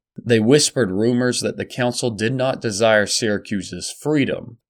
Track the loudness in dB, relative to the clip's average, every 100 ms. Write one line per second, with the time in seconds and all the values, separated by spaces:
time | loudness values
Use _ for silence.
0 | _ -12 0 2 6 4 4 0 -2 0
1 | 0 0 0 -2 -4 -4 -8 -4 -4 -2
2 | -4 -2 -2 0 -2 -2 -4 0 4 4
3 | 2 0 0 -2 -4 -6 -6 -10 -10 -8
4 | -2 0 0 -4 -10 -20